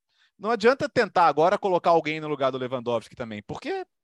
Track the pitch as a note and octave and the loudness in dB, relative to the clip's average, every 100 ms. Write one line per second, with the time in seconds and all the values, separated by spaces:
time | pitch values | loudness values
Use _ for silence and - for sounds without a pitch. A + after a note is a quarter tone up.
0 | _ _ _ _ G#3 A#3 A3 C4+ D4 - | _ _ _ _ -4 0 2 2 0 0
1 | G3+ F#3 E3+ C#3+ E3+ G3+ G3 F3 F3+ E3+ | 0 4 4 4 2 2 0 0 2 2
2 | D3+ D#3 D3+ C#3+ C3+ C3 B2+ B2+ A#2+ A#2 | 2 -6 -6 -2 -2 -2 -4 -4 -2 -4
3 | - - A#2 G#2+ - - C4+ F#4+ F#4 _ | -4 -12 -12 -12 -12 -12 -8 -10 -10 _